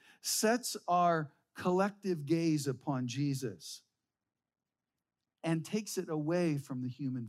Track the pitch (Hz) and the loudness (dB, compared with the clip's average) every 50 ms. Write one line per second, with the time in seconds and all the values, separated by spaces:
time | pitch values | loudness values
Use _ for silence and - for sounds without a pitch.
0 | _ - - _ - - - - - 214 233 240 240 - - 214 - - 175 180 | _ -20 -20 _ -6 -4 0 2 4 4 4 2 0 -4 -8 -6 -2 0 2 4
1 | 175 175 170 160 151 139 - _ _ _ _ - - 185 180 185 196 208 202 - | 4 4 4 2 0 -2 -8 _ _ _ _ -4 -2 2 2 4 2 2 0 -4
2 | - 190 180 156 143 139 165 165 165 165 156 147 135 143 131 - - - 139 127 | -4 -4 -2 -2 0 0 2 2 4 4 2 2 0 -2 -4 -4 -2 -2 -2 -2
3 | 127 120 117 135 147 143 135 131 139 110 95 80 - - - - - _ _ _ | -2 -2 -2 0 0 0 0 -2 -4 -6 -8 -8 -12 -14 -16 -16 -18 _ _ _
4 | _ _ _ _ _ _ _ _ _ _ _ _ _ _ _ _ _ _ _ _ | _ _ _ _ _ _ _ _ _ _ _ _ _ _ _ _ _ _ _ _
5 | _ _ _ _ _ _ _ _ - 165 165 165 147 - - 214 214 - - 185 | _ _ _ _ _ _ _ _ -2 -2 0 0 -2 -2 -4 -4 -4 -4 -6 -6
6 | 175 - 160 151 147 151 170 180 175 165 147 143 135 - 135 127 127 127 123 - | -4 -4 -4 -2 0 0 2 2 2 2 2 0 -2 -4 -6 -6 -4 -6 -6 -4
7 | 143 131 127 127 117 | -4 -4 -4 -4 -6